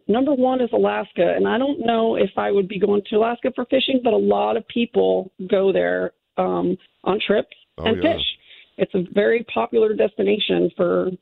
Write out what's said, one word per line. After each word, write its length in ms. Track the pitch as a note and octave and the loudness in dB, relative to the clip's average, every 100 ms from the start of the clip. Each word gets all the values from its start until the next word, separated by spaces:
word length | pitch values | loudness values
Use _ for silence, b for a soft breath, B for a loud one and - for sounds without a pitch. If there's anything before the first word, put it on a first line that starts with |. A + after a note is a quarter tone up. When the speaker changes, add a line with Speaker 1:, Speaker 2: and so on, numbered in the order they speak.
| - | -2
Speaker 1:
Number 280 | A3 C4+ | 0 2
one 260 | C4 B3+ C4 | 2 2 0
is 100 | A#3 | 0
Alaska, 640 | - G3+ G#3 G#3 - F3 | 2 0 0 -4 0 0
and 140 | F3 G3 | 2 0
I 100 | A3 | 0
don't 220 | C4+ C#4 | -2 -2
know 360 | A3+ A3+ A3+ A3+ | -2 0 0 0
if 140 | G3 - | -2 -2
I 140 | G#3 | 0
would 160 | G3+ F#3 | 0 -2
be 100 | G3+ | -2
going 240 | G3+ G3+ - | 0 0 0
to 60 | G#3 | 0
Alaska 340 | A3+ A#3+ C4 | 0 -2 -4
for 100 | B3+ B3 | -4 -2
fishing, 340 | C4+ C4 C4 | -2 0 0
but 80 | A#3+ | 2
a 40 | G#3 | 2
lot 380 | G3+ G3+ G#3 A3+ | 2 2 0 -2
of 100 | - | -4
people 640 | A#3+ A#3 G3 F#3+ F#3 F#3+ - F#3 | -4 -2 0 2 0 -2 -10 -2
go 240 | G3 F#3+ | 0 2
there, 400 | F3+ F3 F3+ F#3 - _ - | 2 0 -2 -4 -8 _ -4
um, 400 | F#3 F3+ F3 F#3 b _ | -2 0 -2 -4 b _
on 140 | - G3+ - | -4 -2 0
trips 300 | G#3 - - _ - | 0 -2 -10 _ -6
Speaker 2:
Oh, 60 | - | -2
Speaker 1:
and 160 | - | 0
Speaker 2:
yeah. 120 | D#4 - | 0 -2
Speaker 1:
fish. 60 | - - B B B - | -4 -8 B B B -6
It's 180 | F#3+ | -4
a 80 | G3 F3 | -2 -2
very 300 | G3+ G#3+ A#3 A#3 | 0 0 0 -2
popular 420 | A3+ A#3 A#3 G#3+ | -4 -2 0 2
destination 760 | G#3+ G#3+ - G3 G#3 - F3+ F3 - | 2 -2 0 0 0 0 0 0 0
for, 340 | F3 F3+ F#3 F3+ | 0 0 -2 -6